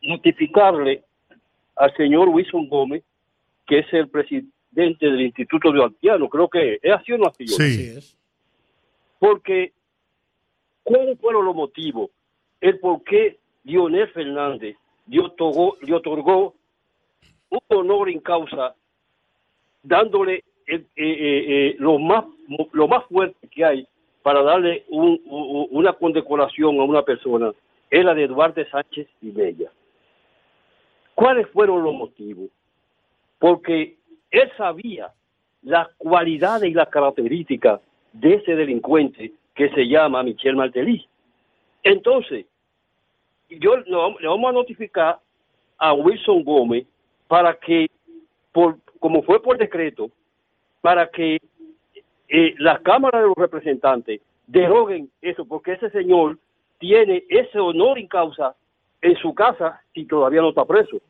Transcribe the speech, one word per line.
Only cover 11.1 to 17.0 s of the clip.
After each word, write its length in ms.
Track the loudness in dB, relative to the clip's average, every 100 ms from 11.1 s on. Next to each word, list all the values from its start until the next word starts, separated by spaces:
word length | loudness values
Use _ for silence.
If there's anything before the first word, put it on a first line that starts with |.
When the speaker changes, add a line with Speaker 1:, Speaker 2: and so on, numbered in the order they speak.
| -2
Speaker 1:
fueron 240 | -2 0
los 100 | 0
motivos? 560 | -2 -6 -8 -10 -8 -10 _ _ _ _ _
El 180 | -2 0
por 240 | -2 -4
qué 340 | 0 0 0 -4 _ _
Dionel 460 | -6 -2 0 0 -4
Fernández 680 | -6 -10 -6 -6 -8 -14 -18 _ _ _
le 140 | -2
otorgó, 560 | -2 -2 -4 0 -2 -2
le 120 | -4
otorgó 600 | -4 -4 -6 0 0 0 _ _ _ _ _